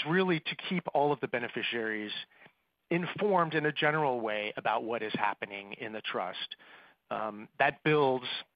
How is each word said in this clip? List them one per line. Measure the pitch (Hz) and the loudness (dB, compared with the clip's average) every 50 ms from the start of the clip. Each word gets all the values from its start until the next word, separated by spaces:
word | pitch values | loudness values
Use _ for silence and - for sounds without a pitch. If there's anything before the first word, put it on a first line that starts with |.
| - 147 | 2 2
really | 165 185 190 185 170 156 | 4 4 4 4 2 2
to | - - - - - - | 0 -4 -8 -6 -4 -2
keep | 190 175 - - - | -2 -2 -2 0 2
all | 143 143 147 | 2 4 4
of | 147 - | 2 0
the | - 117 | -2 -2
beneficiaries | - 120 120 113 - 120 101 - 117 117 110 110 107 107 107 107 - - - - _ - - - _ _ _ _ _ _ _ - | -2 -2 -2 -2 -4 -4 -2 -2 -2 -2 -2 -2 -2 -2 -4 -6 -6 -8 -10 -14 _ -20 -20 -20 _ _ _ _ _ _ _ -2
informed | 170 175 180 - - - 208 208 190 175 170 160 160 | 0 0 0 -2 -4 0 2 4 4 4 4 2 2
in | 156 147 | 0 0
a | 151 | 0
general | 147 - 160 151 151 156 151 135 127 120 | 0 2 2 2 2 4 2 2 0 0
way | 110 107 107 104 104 107 - | 0 -2 -2 -2 -2 -4 -4
about | - - 110 110 117 123 | -4 -2 0 0 0 0
what | 110 117 113 | -2 -4 -2
is | 110 107 104 | -2 -2 -2
happening | 110 107 101 98 - 113 101 101 101 98 101 107 - | 0 0 0 -2 -2 -6 -10 -10 -12 -12 -12 -12 -10
in | 123 110 | -10 -8
the | 110 107 | -8 -8
trust. | - - - 113 92 90 - - - - - - - - - - - - _ _ _ - | -8 -6 -4 -4 -4 -4 -6 -8 -10 -12 -14 -16 -20 -20 -20 -20 -20 -20 _ _ _ -8
Um, | - 107 107 107 104 104 110 - _ - | -6 -4 -4 -6 -6 -8 -12 -6 _ 2
that | 139 147 143 - - | 2 2 2 2 2
builds | 156 151 151 143 135 127 127 127 - - - - _ _ | 4 6 6 6 6 4 2 0 -4 -8 -8 -10 _ _